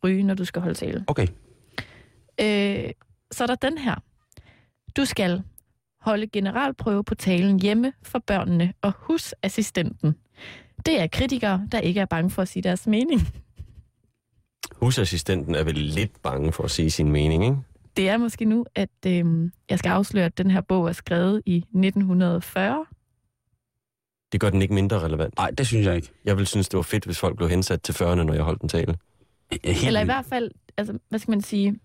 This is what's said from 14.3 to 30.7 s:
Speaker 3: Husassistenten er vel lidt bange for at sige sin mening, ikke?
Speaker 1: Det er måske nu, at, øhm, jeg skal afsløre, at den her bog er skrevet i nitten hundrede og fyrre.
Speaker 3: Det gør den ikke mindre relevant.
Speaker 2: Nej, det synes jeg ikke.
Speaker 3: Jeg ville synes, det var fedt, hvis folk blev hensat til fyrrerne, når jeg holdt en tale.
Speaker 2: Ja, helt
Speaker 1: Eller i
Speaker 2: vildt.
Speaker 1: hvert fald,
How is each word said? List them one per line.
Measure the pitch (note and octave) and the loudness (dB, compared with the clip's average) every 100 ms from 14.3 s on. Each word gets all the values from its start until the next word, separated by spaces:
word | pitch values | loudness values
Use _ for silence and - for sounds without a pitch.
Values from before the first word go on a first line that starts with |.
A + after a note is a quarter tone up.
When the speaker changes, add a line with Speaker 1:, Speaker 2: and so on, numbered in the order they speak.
| _ _ _ - - | _ _ _ -18 -2
Speaker 3:
Husassistenten | A#2+ B2+ F#2+ F2 - F#2+ D2+ | 0 2 0 0 0 -2 0
er | D#2 | 0
vel | D#2 | 0
lidt | D2+ D2 D#2 A2 - | 0 -2 -2 -4 -4
bange | - C2+ D2+ | -6 -2 -2
for | - | -2
at | D2 | -4
sige | - D#2+ | 0 0
sin | - D2+ | 2 2
mening, | D2 D2+ D#2+ | 4 4 2
ikke? | G#2+ C#3 C3 - - - | 2 0 -4 -20 -10 -2
Speaker 1:
Det | F#3+ | 0
er | A3 | 2
måske | A#3 - | 0 0
nu, | A3 A3 A#3+ | 0 2 0
at, | - G3 _ F#3 | -4 -4 _ 0
øhm, | F3 E3+ E3 E3+ - _ | 2 2 2 0 -6 _
jeg | F#3 | -2
skal | F3+ | 0
afsløre, | E3+ G3+ G#3 | 0 0 0
at | F3 - | 0 0
den | F#3+ | 2
her | F#3+ | 2
bog | F3+ F#3 E3+ | 2 0 0
er | |
skrevet | F3+ - F3 F3+ G#3 - | -2 -2 0 2 0 0
i | F3 E3+ | -2 0
nitten | F#3+ F#3+ G3+ | 0 2 2
hundrede | F#3+ F3+ F3+ E3+ | 2 2 2 0
og | |
fyrre. | - - F#3+ C#4 D#4+ - _ _ _ _ _ _ _ _ _ _ _ _ _ | -4 -2 -2 -2 -6 -14 _ _ _ _ _ _ _ _ _ _ _ _ _
Speaker 3:
Det | G2 | 0
gør | G#2+ | 2
den | G2 | 2
ikke | F#2+ | 2
mindre | G2+ G2 G#2 | 2 2 2
relevant. | E2 D#2 D#2+ - | 0 0 -2 -2
Speaker 2:
Nej, | F#2+ | -4
det | - C3 | 0 0
synes | A2+ G2+ | 2 2
jeg | E2+ | 2
ikke. | D#2+ _ | -4 _
Speaker 3:
Jeg | - G2 | -2 0
ville | G2 | 0
synes, | G#2 F#2 | 0 0
det | F#2+ | -2
var | |
fedt, | E2 G#2+ | -2 -4
hvis | - E2+ | -4 -4
folk | F#2 F#2+ | -2 0
blev | E2+ | 0
hensat | F2 F2+ F2 | 0 0 -2
til | - | -4
fyrrerne, | E2+ F2 F2+ | -2 2 2
når | D#2+ | 2
jeg | D2+ | 0
holdt | D2+ D#2+ | 0 -2
en | D#2+ | -2
tale. | E2+ E2+ E2+ _ _ _ _ _ | -2 -2 -4 _ _ _ _ _
Speaker 2:
Ja, | - - | -8 -2
helt | - - | 0 2
Speaker 1:
Eller | A3 | 0
i | |
Speaker 2:
vildt. | G#3+ | 0
Speaker 1:
hvert | C4 B3+ | -2 -2
fald, | B3+ A#3 - _ | -4 -4 -8 _